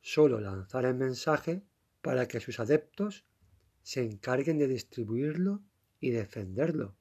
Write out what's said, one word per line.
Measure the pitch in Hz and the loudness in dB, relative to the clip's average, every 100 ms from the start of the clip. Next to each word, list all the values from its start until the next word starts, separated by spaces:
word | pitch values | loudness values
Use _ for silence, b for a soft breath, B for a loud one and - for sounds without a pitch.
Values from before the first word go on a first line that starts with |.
Solo | - - 151 117 | -4 4 6 6
lanzar | 101 95 95 127 | -2 -6 -6 -2
el | 127 127 | 0 2
mensaje | 131 127 - 151 - 175 - _ _ _ | -2 -2 0 0 0 -6 -6 _ _ _
para | 147 127 120 | -2 0 0
que | 117 | -4
sus | - 120 | -6 -6
adeptos | 113 151 - - 208 196 _ _ _ _ _ _ | 2 2 2 -6 -6 -6 _ _ _ _ _ _
se | - - | -10 -4
encarguen | 120 101 - 127 143 156 | -4 -4 -2 0 2 2
de | 139 | 2
distribuirlo | 127 - - 110 113 147 156 185 202 - _ _ _ | 0 -4 -8 -4 -2 -2 0 0 -2 -8 _ _ _
y | 131 | -2
defenderlo | 117 101 - 95 98 156 156 98 - | -2 -2 -6 -6 0 0 0 -4 -10